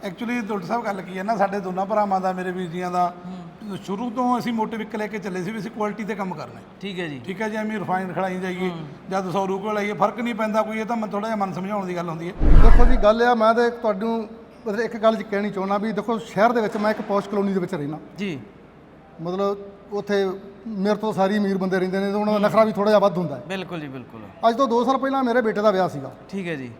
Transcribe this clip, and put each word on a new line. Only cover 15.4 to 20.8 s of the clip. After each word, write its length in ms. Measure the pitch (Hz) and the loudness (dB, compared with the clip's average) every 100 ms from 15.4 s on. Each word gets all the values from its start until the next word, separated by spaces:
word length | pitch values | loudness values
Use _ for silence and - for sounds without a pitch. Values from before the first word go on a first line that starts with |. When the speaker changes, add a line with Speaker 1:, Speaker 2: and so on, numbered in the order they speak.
| 208 | -2
Speaker 3:
ਚਾਹੁੰਦਾ 280 | 196 190 202 | -4 -2 -2
ਵੀ 140 | 220 | -2
ਦੇਖੋ, 280 | 208 202 226 | -4 -2 -4
ਸ਼ਹਿਰ 320 | - 185 220 | -4 2 4
ਦੇ 100 | 226 | 4
ਵਿੱਚ 160 | 208 208 | 0 0
ਮੈਂ 140 | 208 | -2
ਇੱਕ 100 | 214 | -2
ਪੌਸ਼ 280 | 208 202 202 | -2 -2 -2
ਕਲੋਨੀ 240 | 208 202 | -2 0
ਦੇ 60 | 190 | 0
ਵਿੱਚ 140 | 175 | -2
ਰਹਿਣਾ। 260 | 175 143 151 - - | -6 -6 -10 -14 -8
Speaker 2:
ਜੀ। 220 | 202 143 107 - - - - - - - | -8 -8 -12 -20 -20 -20 -20 -20 -20 -12
Speaker 3:
ਮਤਲਬ, 360 | 165 185 196 202 - - - | -8 -2 -2 -4 -10 -18 -10
ਉੱਥੇ 400 | 202 202 202 196 190 - - 233 | -8 -2 0 0 -4 -12 -16 -12
ਮੇਰੇ 280 | 208 | -4